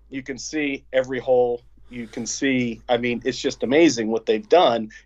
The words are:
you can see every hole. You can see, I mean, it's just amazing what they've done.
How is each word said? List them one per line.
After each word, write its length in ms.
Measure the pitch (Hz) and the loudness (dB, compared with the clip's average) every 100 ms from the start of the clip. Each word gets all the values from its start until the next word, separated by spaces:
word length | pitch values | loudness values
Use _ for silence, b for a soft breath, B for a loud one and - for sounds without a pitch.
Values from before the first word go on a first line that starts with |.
| - | -16
you 140 | 135 | -14
can 160 | 127 123 | -12 -12
see 460 | - 156 147 139 - | -8 -6 -6 -6 -4
every 280 | 131 127 127 | -2 -2 -2
hole. 420 | 127 127 123 120 - - - | 0 2 2 -2 -10 -20 -18
You 160 | 123 113 | -14 -12
can 180 | - | -10
see, 560 | 110 - 139 127 123 113 - | -8 -4 -2 0 -2 -6 -2
I 100 | 117 | 0
mean, 220 | 120 117 | 0 -4
it's 160 | 131 123 | -4 -4
just 240 | 139 - | -4 -4
amazing 480 | 117 143 170 117 110 | 2 6 6 4 -2
what 120 | 113 | -2
they've 240 | - 110 107 | 0 -2 4
done. 420 | 165 160 117 110 B | 4 4 2 -4 B